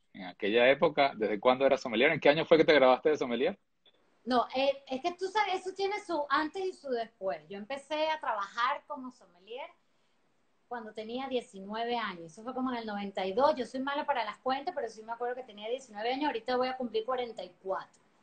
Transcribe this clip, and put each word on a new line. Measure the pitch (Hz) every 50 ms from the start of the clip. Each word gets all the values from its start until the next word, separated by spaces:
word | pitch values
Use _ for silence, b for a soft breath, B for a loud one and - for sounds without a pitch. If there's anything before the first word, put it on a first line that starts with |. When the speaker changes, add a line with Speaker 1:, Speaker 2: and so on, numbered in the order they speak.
| _ _ -
Speaker 1:
En | 101 95
aquella | 87 87 - 107 101 110 120 120 131
época, | 139 143 170 165 156 151 139 135 -
¿desde | 107 107 101 107 98
cuándo | - 127 127 131 135
eras | 135 135 -
sommelier? | - 123 107 110 127 156
¿En | 165 -
qué | - 147
año | 147 160 151
fue | - 175
que | 156 160
te | 160 156
graduaste | 143 131 127 127 123 - 156
de | 151
sommelier? | - 151 123 120 117 135 175 202 - _ _ _ _ _ _ _ _ _ _ _ _ -
Speaker 2:
No, | 226 254 240 214 - -
eh, | 262 277 277 269 277 -
es | - 262 254
que | 262 349 349
tú | - 381
sabes, | 370 - 427 415 392 370 370
eso | 370 381 381
tiene | - 392 392 415 403
su | 415 - 339 294 285 -
antes | 277 302 311 302 - 381 381
y | 370 370
su | - - 277
después. | 247 233 226 214 _ - 190 190 175 156 151 156
Yo | 202
empecé | 202 208 - 269 285 - - 311 302 311
a | 320 311 311
trabajar | 302 262 226 208 196 208 214 233 240 262 294 - -
como | - 294 269 254 254
sommelier | 254 _ 202 180 175 180 185 208 233 262 311 339 - _ _ _ _ _ _ _ _ _ _ _ _ _ _ _ _ _ _
cuando | - 247 240 226 214 214
tenía | 226 220 220 233 254 269
diecinueve | 262 262 240 226 - - 190 190 202 214 226 233 233 240
años. | 233 220 202 180 165 165 165
Eso | - 220 220
fue | 247 247
como | 254 254 262
en | 247
el | 233 226
noventa | 214 208 202 202 196 - 202 190
y | 190 190
dos. | 233 277 302 302
Yo | 262 240
soy | - - 269
mala | 262 277 277 294 302
para | - 285 247 220
las | 214 - -
cuentas, | - 254 262 269 294 359 359
pero | 294 226 226
sí | 208 214 214
me | 226
acuerdo | 233 - 240 240 254
que | 262 -
tenía | 220 202 208 214 220
diecinueve | 247 262 262 - 214 202 220 240
años. | 262 269 302
Ahorita | 294 247 226 220 - 247
voy | 247 254 254
a | 262
cumplir | 262 254 226 208 220 220
cuarenta | - 262 247 247 233 220 - 185
y | 180 - _
cuatro. | - 190 185 - - - _ _ _ _ _ _